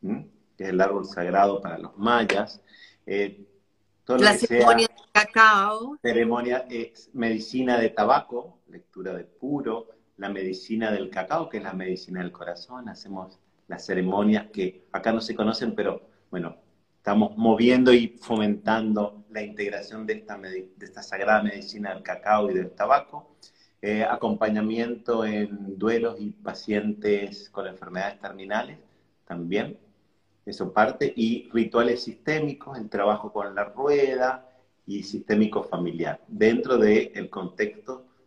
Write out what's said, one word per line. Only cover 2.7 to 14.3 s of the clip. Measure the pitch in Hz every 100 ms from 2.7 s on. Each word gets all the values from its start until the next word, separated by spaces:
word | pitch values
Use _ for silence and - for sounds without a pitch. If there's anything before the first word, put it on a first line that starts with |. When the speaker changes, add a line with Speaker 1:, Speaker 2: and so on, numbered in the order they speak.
| - - _ -
Speaker 1:
Eh, | 98 101 101 98 _ _ _ _ _
todo | - 127
lo |
Speaker 2:
La | 208
Speaker 1:
que | 208
sea | 233
Speaker 2:
ceremonia | 240 233 233 226
del | - _
cacao. | 208 214 226 220 208 202 214 240 294
Speaker 1:
ceremonia, | 120 - 113 120 123 127 127
eh, | 120 117 - -
medicina | 131 113 110 - 127 127 120
de | 110
tabaco, | - 107 139 - 120 - - _
lectura | 90 - 95 92
de | 90
puro, | 85 _ 127 147 117 110 - - _ -
la | 101
medicina | 98 95 92 - 110 110
del | 104 92
cacao, | 95 92 156 160
que | 107
es |
la | 95
medicina | 92 92 92 - 92
del | 87
corazón. | - 87 87 - 127 117
Hacemos | 90 - 98 92 - _ _ -
las | 90 -
ceremonias | 92 92 98 104